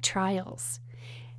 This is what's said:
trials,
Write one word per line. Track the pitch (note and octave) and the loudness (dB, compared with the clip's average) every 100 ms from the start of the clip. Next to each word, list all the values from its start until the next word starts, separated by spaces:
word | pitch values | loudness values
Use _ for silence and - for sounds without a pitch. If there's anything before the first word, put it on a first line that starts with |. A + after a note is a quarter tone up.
trials, | - G3 F#3+ F#3+ F#3 - - - - - - - - | 4 4 6 4 0 -4 -2 -2 -6 -12 -12 -12 -12